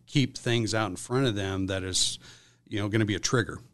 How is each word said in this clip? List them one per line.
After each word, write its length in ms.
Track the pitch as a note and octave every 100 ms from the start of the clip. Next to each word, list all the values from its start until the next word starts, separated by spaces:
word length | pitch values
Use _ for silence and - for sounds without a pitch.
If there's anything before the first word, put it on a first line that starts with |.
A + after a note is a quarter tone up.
| -
keep 280 | C#3+ B2+ -
things 360 | B2 A#2 G#2+
out 160 | A2 G#2
in 60 | F2+
front 320 | - B2 C3+
of 80 | G2+
them 320 | F#2+ F#2+ F#2+
that 160 | F#2+
is, 340 | F#2 F2+ - - - - - _ -
you 120 | G2+
know, 100 | G#2
gonna 160 | A2 G#2+
be 80 | F#2
a 40 |
trigger. 400 | - B2+ F#2+ - -